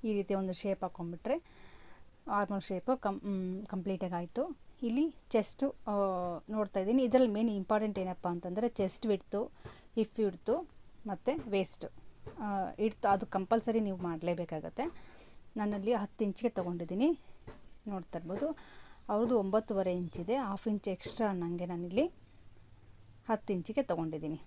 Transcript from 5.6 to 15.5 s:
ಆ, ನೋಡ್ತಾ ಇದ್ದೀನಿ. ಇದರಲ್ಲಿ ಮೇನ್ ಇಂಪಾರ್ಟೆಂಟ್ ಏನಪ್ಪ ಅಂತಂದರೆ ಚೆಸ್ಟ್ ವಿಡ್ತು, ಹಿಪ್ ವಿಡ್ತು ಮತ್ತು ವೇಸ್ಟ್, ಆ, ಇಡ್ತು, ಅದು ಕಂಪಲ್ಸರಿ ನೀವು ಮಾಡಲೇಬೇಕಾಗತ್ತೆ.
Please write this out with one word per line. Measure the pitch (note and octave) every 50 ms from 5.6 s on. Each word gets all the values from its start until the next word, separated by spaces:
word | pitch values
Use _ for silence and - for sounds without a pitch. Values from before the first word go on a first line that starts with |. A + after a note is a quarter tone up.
| C4+ C#4
ಆ, | - - - - G#3 G3+ G3+ G3 F#3 F3+ F3+ F3+ F3 D#3+ - -
ನೋಡ್ತಾ | G#3+ G#3+ G#3 G3 - G3
ಇದ್ದೀನಿ. | F#3+ G3+ A#3 C4+ C4
ಇದರಲ್ಲಿ | A#3+ G#3+ B3+ C4 A3+
ಮೇನ್ | G3+ G#3 A3+ A#3
ಇಂಪಾರ್ಟೆಂಟ್ | G#3+ G3+ F#3+ - A3 G#3+ A3 G#3+ G3+ G3
ಏನಪ್ಪ | F#3 F#3 F3+ - - F3+
ಅಂತಂದರೆ | F3 F3 - F3+ F3+ G#3 A3+ A#3+
ಚೆಸ್ಟ್ | A#3 - G3+ F#3 - - -
ವಿಡ್ತು, | A3 G3+ F#3 - - - G3+ A#3+ - - - - - - - - - -
ಹಿಪ್ | A#3 A3 A3 - -
ವಿಡ್ತು | A3 G3 F3+ E3+ - - A#3 E4 F4+ - - - - - - - -
ಮತ್ತು | G#3+ G3 - - B3 C#4+ E4 C4+ A#3
ವೇಸ್ಟ್, | G3+ G3 F#3 - - - - - - - - - - - - - - F4
ಆ, | A#3+ G#3 G3+ G3 F#3+ - - -
ಇಡ್ತು, | G#3+ A3+ G#3 - - G#3
ಅದು | G3 F#3+ G3
ಕಂಪಲ್ಸರಿ | - - G3 F#3+ - A3+ A#3 - - G#3+ A3+
ನೀವು | A3 G3+ F#3+ F3+
ಮಾಡಲೇಬೇಕಾಗತ್ತೆ. | F3+ F3 E3+ D#3+ E3 E3+ F3 E3+ F3 E3 E3 D#3 D3+ E3 - - C4 E4+ - - - - - - - - - - - -